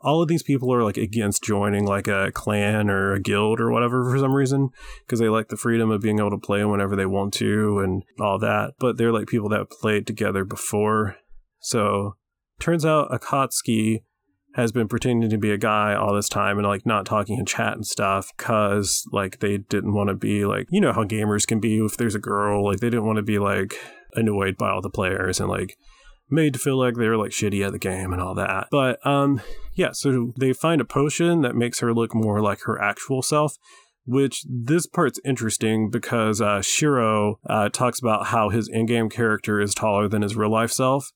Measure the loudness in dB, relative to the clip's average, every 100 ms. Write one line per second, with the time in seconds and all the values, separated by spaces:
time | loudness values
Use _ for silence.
0 | 2 2 4 0 2 0 2 2 2 0
1 | -2 0 0 0 0 0 2 2 2 0
2 | 0 0 0 -2 -2 0 2 2 2 2
3 | 2 0 0 0 2 2 0 2 0 0
4 | 0 0 2 2 2 2 0 -2 -20 -20
5 | _ 0 2 2 -2 -4 0 2 2 2
6 | 2 2 0 -2 -2 0 2 0 0 0
7 | 0 0 -2 -2 0 2 2 0 0 -2
8 | -6 -4 -2 0 0 0 -2 -2 -2 2
9 | 2 2 0 -2 0 -2 -4 -4 0 0
10 | -2 -4 -2 -2 -4 -6 -4 0 2 2
11 | -2 -6 _ -20 _ _ -4 0 0 0
12 | -2 -8 _ _ _ _ -2 0 2 2
13 | 0 -4 -4 -2 -2 -2 0 2 2 0
14 | _ _ _ _ _ -2 0 0 -2 0
15 | 0 2 2 2 0 0 2 2 2 2
16 | 2 0 0 -2 0 0 0 0 0 -2
17 | 0 -2 -2 -4 -4 -2 -2 -4 -8 -2
18 | 0 0 -2 -12 -2 0 2 0 0 -4
19 | -2 -4 -4 -4 -2 -2 -2 -2 0 0
20 | 0 -2 -2 0 0 -2 0 2 2 2
21 | 0 0 0 0 0 0 2 2 0 0
22 | -2 -2 -2 0 2 2 0 0 0 0
23 | 0 0 0 0 0 0 -2 -6 -16 -20
24 | -10 0 0 2 0 -2 -2 -2 -4 -2
25 | -2 0 -2 -2 -2 -2 -6 -10 -20 -20
26 | -20 -20 _ 2 2 0 -2 2 0 2
27 | 2 2 0 -2 -2 0 -2 -2 -4 -4
28 | -4 -4 -4 -4 -4 -4 -2 0 0 0
29 | 0 0 2 0 -4 -10 -8 -2 -2 0
30 | 0 0 -2 0 0 0 2 0 0 0
31 | 0 2 2 4 2 2 -2 0 0 0
32 | 0 0 2 2 0 -2 -4 -2 -2 -2
33 | -4 -4 0 2 0 -2 _ -20 _ _
34 | -2 2 2 -2 -8 -8 0 0 0 0
35 | 0 0 -4 -2 -2 0 0 2 0 -2
36 | -2 0 0 2 0 0 0 0 2 2
37 | 2 2 0 -2 -2 0 0 0 -2 0
38 | 0 0 0 0 2 0 -2 -2 0 2
39 | 0 0 0 0 0 0 0 0 0 2
40 | 2 0 -2 0 0 2 0 0 0 0
41 | -4